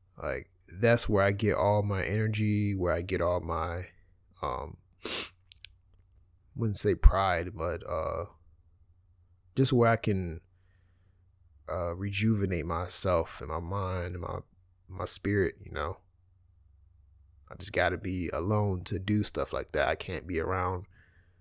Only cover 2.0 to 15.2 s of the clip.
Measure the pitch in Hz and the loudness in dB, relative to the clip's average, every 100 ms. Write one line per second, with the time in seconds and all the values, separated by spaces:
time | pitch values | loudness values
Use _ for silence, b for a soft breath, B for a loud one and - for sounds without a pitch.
2 | - 107 110 107 107 104 104 98 90 82 | 0 0 0 0 0 2 0 0 0 0
3 | 90 92 85 90 82 82 85 85 90 - | -2 0 0 0 -2 -4 -4 -6 -10 -16
4 | - _ _ - 71 64 73 - _ _ | -20 _ _ -10 -6 -6 -8 -14 _ _
5 | B B B - - - - - _ - | B B B -12 -20 -20 -20 -20 _ -20
6 | _ _ _ _ _ - 113 95 104 85 | _ _ _ _ _ -4 -2 0 0 10
7 | - 95 98 87 87 95 85 82 - 82 | 10 10 2 2 -2 -4 -4 -4 -4 -4
8 | 80 80 87 - - - - _ _ _ | -2 -4 -8 -12 -20 -20 -20 _ _ _
9 | _ _ _ _ _ - 131 123 117 113 | _ _ _ _ _ 0 4 6 6 4
10 | - 95 90 80 _ _ _ _ _ _ | 2 0 -2 -8 _ _ _ _ _ _
11 | _ _ _ _ _ - - 87 87 87 | _ _ _ _ _ -20 -8 -6 -6 -4
12 | 98 98 110 107 98 87 80 82 90 - | -6 0 0 2 0 -2 -2 -4 -4 -2
13 | 95 87 80 - 71 78 85 101 92 92 | 2 2 0 -6 -8 -6 -4 -4 -4 -4
14 | 87 87 85 92 - _ _ _ - 92 | -4 -6 -8 -8 -10 _ _ _ -18 -8
15 | 92 - | -8 -4